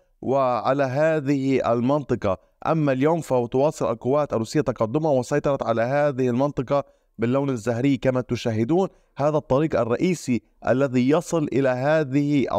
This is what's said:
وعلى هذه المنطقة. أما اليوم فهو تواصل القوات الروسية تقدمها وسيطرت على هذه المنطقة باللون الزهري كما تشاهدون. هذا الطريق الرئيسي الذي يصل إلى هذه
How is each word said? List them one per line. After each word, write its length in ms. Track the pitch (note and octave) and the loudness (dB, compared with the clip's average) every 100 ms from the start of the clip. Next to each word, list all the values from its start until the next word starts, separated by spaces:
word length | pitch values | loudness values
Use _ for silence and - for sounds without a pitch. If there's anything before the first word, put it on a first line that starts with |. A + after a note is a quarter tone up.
| _ _ | _ _
وعلى 640 | A2+ C3+ B2+ A#2+ G#2 C#3+ | -2 0 0 0 0 0
هذه 880 | C3 C3+ D#3+ D#3 C#3 C#3 C3+ C3 G#2 | 0 2 2 2 0 0 2 2 2
المنطقة. 680 | A#2+ A#2+ D3 C3+ B2 G2+ F#2 _ _ - | 2 2 -2 -2 -2 -2 -4 _ _ -2
أما 260 | D#3+ C#3+ | 0 0
اليوم 280 | C3 D3 E3 | 2 2 0
فهو 260 | - B2+ A#2+ | 0 -2 0
تواصل 440 | B2+ D3 - B2 | 0 0 0 -4
القوات 420 | A#2 B2 D3 D3 | -2 -2 0 0
الروسية 280 | A2 A2+ D#3 | -2 -2 -2
تقدمها 500 | C3 A2+ A2 D3 D#3+ | -2 -2 -2 0 0
وسيطرت 520 | C3 A#2+ D3 D3+ C#3 | 0 0 -2 0 -2
على 200 | A2+ A#2 | -2 0
هذه 460 | A#2+ C#3+ D3 B2+ B2+ | 0 0 0 0 0
المنطقة 560 | A#2+ C#3+ C#3+ A#2+ C#3+ - _ _ - | 0 -2 -2 -2 -2 -4 _ _ -4
باللون 320 | A#2 C3+ C#3 | 0 0 0
الزهري 460 | B2 A2 A#2 C#3 C3+ | -2 -2 0 0 2
كما 240 | C3 B2+ | 0 -2
تشاهدون. 680 | - A#2+ A#2+ G#2+ A#2 E3+ F#3+ - _ - | -2 -4 -2 -2 0 0 0 -6 _ -2
هذا 200 | D3 D3+ | 0 0
الطريق 440 | - C3 D#3 - | 0 0 2 0
الرئيسي 600 | A#2 A#2+ F3+ E3 - A#2+ - _ - | 0 0 0 -2 -2 -2 -4 _ 0
الذي 420 | B2+ C#3 B2+ B2+ | 0 2 2 2
يصل 380 | D#3+ - E3+ D3+ | 2 0 -2 0
إلى 160 | C3+ C3 | 0 0
هذه 800 | B2 C#3 D#3+ C#3 C#3 C#3+ D3 - | 0 0 0 0 0 0 0 0